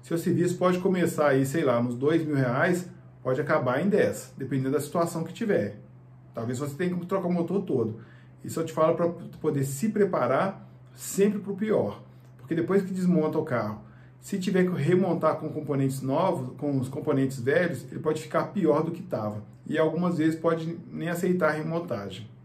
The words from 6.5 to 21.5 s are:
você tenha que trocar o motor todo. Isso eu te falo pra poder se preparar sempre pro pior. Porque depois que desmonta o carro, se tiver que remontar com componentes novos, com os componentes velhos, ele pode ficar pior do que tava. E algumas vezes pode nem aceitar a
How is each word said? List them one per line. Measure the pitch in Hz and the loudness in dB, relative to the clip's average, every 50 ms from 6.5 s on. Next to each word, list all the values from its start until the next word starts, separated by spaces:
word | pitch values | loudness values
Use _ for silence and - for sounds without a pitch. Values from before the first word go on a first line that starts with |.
| 131 123 | -4 -4
você | 147 139 - | -4 -6 -4
tenha | - 180 180 175 | -2 -2 -2 -2
que | 175 170 | -4 -4
trocar | - 196 175 - 175 | -2 -2 -2 0 0
o | |
motor | 175 175 160 - 175 202 - | 0 0 0 0 0 -2 -2
todo. | - 147 123 110 104 - - - - - - - - - - - | 0 0 0 0 -2 -4 -8 -14 -20 -20 -20 -20 -20 -20 -16 -12
Isso | - - 170 | -8 -6 -4
eu | 165 | -4
te | 160 - | -4 0
falo | - 156 160 170 | 2 2 2 4
pra | 165 175 170 175 - - - - - | 2 0 -2 -2 -4 -12 -16 -14 -2
poder | - 156 139 139 131 | -2 0 0 0 -2
se | - - - - 214 | -2 -2 -2 -2 0
preparar | - 208 196 185 180 165 123 120 131 147 185 196 202 - - - - - - - - | 2 2 2 2 2 0 2 2 2 2 2 0 -2 -8 -16 -20 -20 -20 -20 -20 -18
sempre | - - - - 185 202 214 202 208 | -14 -12 -6 2 4 4 4 4 0
pro | 180 190 196 | -4 -6 -4
pior. | - 220 214 202 - 104 101 - - - - - - - - - | -4 0 0 2 2 2 0 -4 -10 -16 -20 -20 -20 -20 -20 -20
Porque | - - - 165 | -20 -8 -4 -2
depois | 165 - - 185 202 190 | -2 0 2 2 2 2
que | 185 190 | 0 -4
desmonta | 185 180 175 170 156 156 156 151 | 0 2 4 4 4 4 2 0
o | 160 - | -2 -2
carro, | - 127 117 104 107 107 - - - - - - - - - | 0 -2 -2 -2 -4 -6 -10 -12 -18 -20 -20 -20 -20 -20 -20
se | - - - | -10 -6 -6
tiver | 190 - 208 180 185 180 | -4 -2 0 2 4 2
que | 180 175 | 2 2
remontar | 143 139 160 180 180 196 180 165 - 156 156 151 | 0 2 4 4 4 4 2 0 2 2 2 0
com | - 170 | 0 -4
componentes | 151 139 151 147 127 143 135 139 135 131 - | -6 -6 -6 -4 -2 0 2 2 0 0 -2
novos, | 131 131 135 156 185 190 180 151 127 123 - | -2 -2 0 2 2 2 0 -2 -4 -8 -8
com | - 143 147 139 | -6 -4 -2 0
os | 135 120 - | 0 -2 -2
componentes | - 151 - 156 143 135 135 135 - - | -6 -6 -2 0 2 2 2 0 -2 -2
velhos, | 113 127 147 175 180 165 135 - - - | 0 2 4 4 2 2 -2 -6 -10 -10
ele | - - | -12 -4
pode | - 156 156 156 | -2 -2 -2 -2
ficar | - - - 165 147 - | -6 -2 -2 -2 -2 0
pior | - 208 175 151 143 156 160 | -2 0 2 4 4 4 2
do | 160 | -2
que | - - | -4 -8
tava. | - - - 113 107 107 104 107 - - - - - | -8 -6 -6 -4 -4 -4 -6 -8 -12 -14 -20 -20 -10
E | - 147 | -4 0
algumas | 151 160 156 156 165 175 175 151 | 2 2 2 2 0 0 0 0
vezes | 143 156 160 156 | 2 2 0 0
pode | - - 170 165 165 160 165 170 175 - 127 | 2 0 0 0 0 -2 -6 -8 -8 -12 -12
nem | 139 151 156 | -10 -6 -6
aceitar | 170 170 165 185 185 180 180 156 | -4 -4 -2 0 0 2 2 2
a | 151 | 0